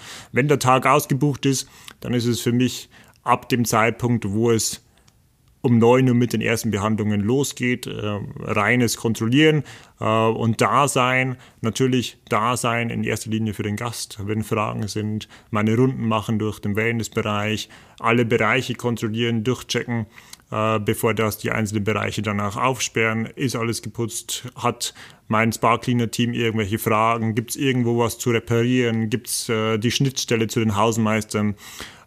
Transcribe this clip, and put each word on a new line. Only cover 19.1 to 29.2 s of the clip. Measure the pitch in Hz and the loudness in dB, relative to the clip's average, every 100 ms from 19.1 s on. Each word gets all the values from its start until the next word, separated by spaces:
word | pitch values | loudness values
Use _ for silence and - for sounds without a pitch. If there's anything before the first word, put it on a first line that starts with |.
| 110 117 113 | -2 0 0
durchchecken, | 110 120 - 123 120 117 107 - - - _ | -2 -4 -4 -6 -2 -4 -6 -12 -20 -20 _
äh, | 110 110 110 | -2 0 0
bevor | 104 110 117 | 0 0 0
das | 107 110 - | 2 0 -2
die | 117 | -4
einzelnen | 117 107 107 | -2 -2 -2
Bereiche | 101 104 104 - | -2 -2 -2 -4
danach | 107 101 104 117 | -2 -2 -4 -2
aufsperren, | 123 131 - - 113 110 113 | -2 -2 -4 0 0 0 -4
ist | - 139 120 | -4 -4 -2
alles | 117 110 | -4 -4
geputzt, | 110 - 113 - - - 127 | -8 -6 -6 -6 -8 -10 -10
hat | - 120 113 - - - - _ | -2 -2 -2 -8 -10 -20 -20 _
mein | 110 113 | 0 0
Spa-Cleaner-Team | - 117 117 - 120 117 - 120 | 2 2 2 0 0 0 0 -2
irgendwelche | 120 117 110 101 110 | 0 -2 0 -2 -2
Fragen, | - 107 113 117 110 | 0 2 2 2 0
gibt's | 110 110 - | -2 -4 -2
irgendwo | 139 127 117 120 | 0 2 2 2
was | 117 - | 0 0
zu | 127 | 0
reparieren, | 113 - 117 120 127 120 113 110 | 0 2 0 2 2 2 0 0
gibt's, | 110 | -2